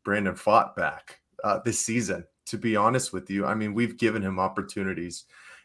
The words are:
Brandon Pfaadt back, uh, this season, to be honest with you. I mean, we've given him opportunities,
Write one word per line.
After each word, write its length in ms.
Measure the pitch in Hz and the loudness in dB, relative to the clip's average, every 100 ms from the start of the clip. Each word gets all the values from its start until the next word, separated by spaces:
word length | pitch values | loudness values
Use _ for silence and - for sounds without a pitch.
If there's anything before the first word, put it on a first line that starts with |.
Brandon 320 | - 104 98 | -2 0 0
Pfaadt 420 | 90 - 110 - - | 0 4 6 4 0
back, 440 | 80 - - - _ - | -4 -4 -16 -20 _ -4
uh, 160 | 107 107 | 0 0
this 140 | 120 107 | 0 -2
season, 460 | - 117 98 87 87 _ - | 0 -2 -2 -6 -8 _ -10
to 100 | 110 | -4
be 200 | 117 107 | 0 4
honest 360 | 107 127 - | 4 2 -2
with 160 | 92 - | -6 -4
you. 140 | 98 | -2
I 100 | 98 | 0
mean, 200 | 107 107 | 0 -2
we've 240 | 101 120 120 | 0 -2 2
given 240 | 113 107 | 0 2
him 160 | 95 92 | -2 0
opportunities, 840 | 92 98 95 - 95 87 87 - - - - - | 0 -2 -6 -4 -4 -4 -8 -10 -16 -20 -20 -20